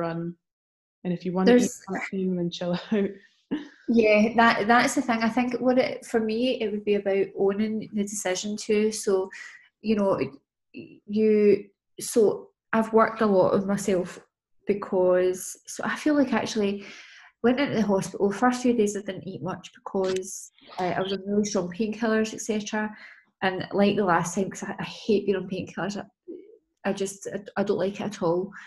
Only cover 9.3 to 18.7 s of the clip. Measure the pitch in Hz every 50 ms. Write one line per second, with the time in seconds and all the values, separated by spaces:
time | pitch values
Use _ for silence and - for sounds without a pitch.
9.3 | - - - - - - - _ _ _ - 214 220 208 202 196 185 - - -
10.3 | - - _ _ _ _ _ _ _ - - - - - _ - 208 214 220 214
11.3 | 214 214 208 208 202 202 - - _ _ _ _ _ - - - - 247 214 180
12.3 | - - - - _ _ _ _ - 226 220 214 - 220 220 - - - 233 214
13.3 | 196 185 175 - - - 196 190 202 202 - - 196 180 185 180 - - - _
14.3 | _ _ _ _ _ _ _ - 202 202 - - - 185 180 180 180 180 180 185
15.3 | 185 185 - - - - _ - - - - 220 220 - - 302 302 294 277 247
16.3 | 240 220 - 214 - 226 208 202 202 202 202 - - - - - - - - -
17.3 | _ _ - 233 254 254 285 - - 214 214 190 202 190 196 - - - - 202
18.3 | 202 - - 254 247 247 - 254